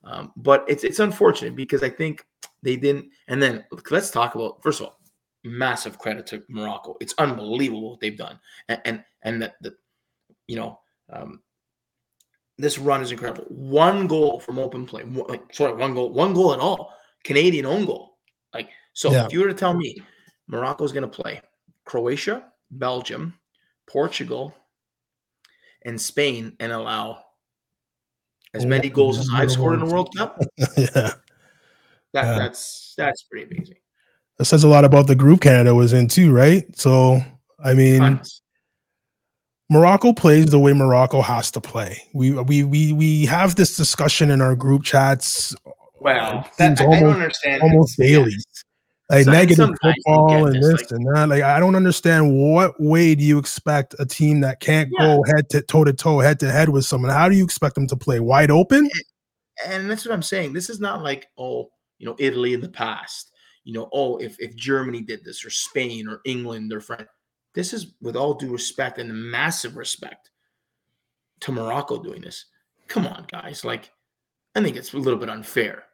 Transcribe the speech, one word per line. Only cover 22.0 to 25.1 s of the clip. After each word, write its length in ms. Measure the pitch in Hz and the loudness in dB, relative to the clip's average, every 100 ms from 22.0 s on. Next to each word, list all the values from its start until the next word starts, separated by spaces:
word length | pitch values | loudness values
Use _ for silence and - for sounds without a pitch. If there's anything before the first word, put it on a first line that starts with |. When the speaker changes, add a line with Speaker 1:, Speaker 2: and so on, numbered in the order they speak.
| 120 143 196 240 _ _ _ | -4 -6 -8 -10 _ _ _
Speaker 1:
Belgium, 600 | 131 127 127 120 117 165 - _ _ _ _ _ | -10 -8 -8 -10 -12 -14 -16 _ _ _ _ _
Portugal, 680 | 139 143 - 117 123 147 _ _ _ _ _ _ | -6 -6 -8 -12 -12 -14 _ _ _ _ _ _